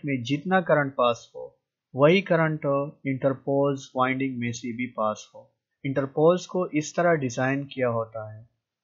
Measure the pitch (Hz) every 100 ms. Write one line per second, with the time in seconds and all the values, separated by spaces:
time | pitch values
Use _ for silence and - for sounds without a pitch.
0 | 147 135 117 139 180 190 170 156 139 135
1 | 120 117 - - 64 _ _ _ _ 127
2 | 147 190 190 165 160 151 147 139 147 -
3 | 139 135 135 131 - 139 143 139 - 131
4 | 127 131 135 123 120 117 123 117 123 120
5 | 107 104 - - - _ _ _ 139 135
6 | 135 151 156 180 175 185 175 151 151 -
7 | 175 165 131 120 131 139 139 131 123 117
8 | 110 113 110 110 117 _ _ _